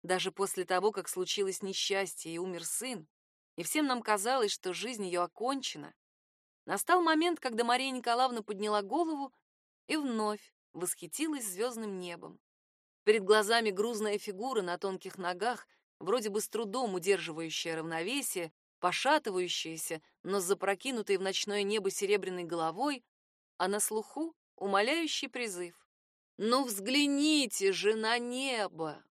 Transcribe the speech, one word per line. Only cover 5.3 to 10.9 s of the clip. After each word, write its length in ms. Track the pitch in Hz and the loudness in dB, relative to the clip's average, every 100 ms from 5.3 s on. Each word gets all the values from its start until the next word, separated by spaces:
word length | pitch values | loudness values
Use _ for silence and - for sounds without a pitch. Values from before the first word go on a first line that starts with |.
| - 240 277 - 156 143 _ _ _ _ _ _ _ - | -2 -2 -2 -4 -8 -14 _ _ _ _ _ _ _ -4
настал 340 | 196 - 359 | -4 4 4
момент, 380 | 330 311 349 330 | 6 4 4 0
когда 240 | 254 226 | -2 0
Мария 300 | 233 247 269 | 2 2 2
Николаевна 500 | 254 240 233 254 240 | -2 0 2 2 0
подняла 400 | 208 196 214 208 | -6 -4 0 0
голову 500 | 196 285 330 294 277 _ _ _ _ _ - | 0 0 0 -2 -6 _ _ _ _ _ -2
и 100 | 311 | -2
вновь 560 | 277 226 214 208 - _ _ | 0 0 -2 -4 -10 _ _
восхитилась 720 | 160 175 | -8 -6